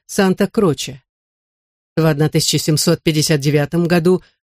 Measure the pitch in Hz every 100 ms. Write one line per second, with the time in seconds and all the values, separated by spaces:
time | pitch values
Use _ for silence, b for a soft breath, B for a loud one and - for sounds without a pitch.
0 | - - 190 185 196 - 202 139 - 139
1 | _ _ _ _ _ _ _ _ _ -
2 | 160 147 151 160 - 151 - 156 - 165
3 | - 156 147 156 139 147 143 165 170 175
4 | 165 180 b b _